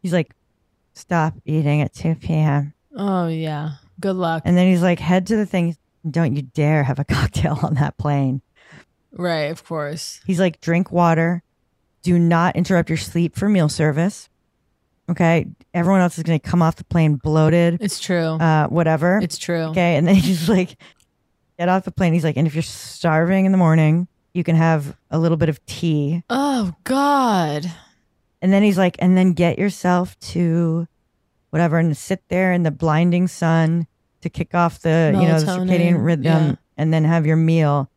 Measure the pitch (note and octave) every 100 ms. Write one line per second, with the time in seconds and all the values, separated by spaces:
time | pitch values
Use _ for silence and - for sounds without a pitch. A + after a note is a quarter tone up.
0 | F3+ F3 D3+ _ _ _ _ _ _ -
1 | - F3 D#3+ - - D#3 C#3+ D3 C#3+ -
2 | E3 D#3+ - D#3+ D#3 C#3+ C#3+ _ _ C4+
3 | G3+ F#3+ E3+ D#3+ D#3+ D3+ D#3 C#3 _ -
4 | G3 F#3 E3+ E3 - F3 F3+ F3+ F3+ E3+
5 | E3 F#3 F3+ A3 G3+ F#3 E3+ E3 _ _
6 | D#3+ D#3 D#3+ C#3 C3 - D3 D#3 C3 C#3+
7 | C#3+ - - - D#3+ D3 D#3+ C3+ C#3+ -
8 | D3 C#3+ C3+ C3 _ _ _ - _ _
9 | _ B3 F3 D#3+ D3 D#3+ - E3 C#3+ D#3
10 | - - F#3+ F3+ F#3 D#3+ - E3+ F#3 F3
11 | E3+ E3 E3 F3 _ _ _ _ _ _
12 | - F3 E3+ E3+ F3 - F3+ F3+ E3+ E3
13 | - E3+ E3+ - G3+ G3+ D3+ - D#3 C#3+
14 | F3+ - - _ _ _ _ _ _ _
15 | - E3+ E3+ E3 - - _ F3 E3+ F#3+
16 | F3+ - D#3+ E3+ - F3 E3 - - E3+
17 | D#3+ C#3+ D#3 D#3 D#3 E3+ E3+ E3+ G3+ -
18 | - F3 E3 D#3+ E3 D#3 D3+ D#3+ D#3+ D#3+
19 | F3 G3 F#3 - - E3+ D#3+ E3 F3 E3
20 | E3 F#3+ D#3 F3+ E3 G#3 - - - _
21 | _ _ _ _ _ - F3 F#3+ F#3+ -
22 | F3+ E3 D#3 C3+ D#3 D3+ - - - -
23 | E3+ D#3 E3+ F#3+ F#3+ F#3+ E3+ D#3+ D#3 E3
24 | F3+ _ _ F3 F3 D#3+ E3 D#3 C#3+ -
25 | _ D#3 E3 D#3+ E3 D3 - - E3+ D3+
26 | C#3+ E3+ - B3 C#4+ C4 G3 E3 - C4
27 | C#4+ C#4+ B3 G3 D#3 D3 E3+ E3 _ _
28 | _ _ _ _ F#3 G3 G#3 F#3 F#3 -
29 | F3+ F#3 F#3 E3 F3 - G3+ - F3+ F3+
30 | F3+ - - E3+ E3+ E3 E3+ E3 E3+ _
31 | _ _ _ _ _ D#3+ E3+ E3 E3 D3
32 | - F#3+ _ F3+ F#3 F3+ D#3+ D3 E3 D3+
33 | F3 F3 F3+ - E3+ E3 D#3+ E3+ D#3+ _
34 | _ _ E3 - - F3 E3+ - E3 D#3+
35 | D#3+ - E3+ D#3+ D3+ F3+ F#3 F3+ E3+ E3+
36 | A#2 E3 D#3+ D#3+ D3+ - _ - D#3+ D#3+
37 | D#3 E3 D#3 D#3+ D#3+ E3 D3+ C#3+ C3+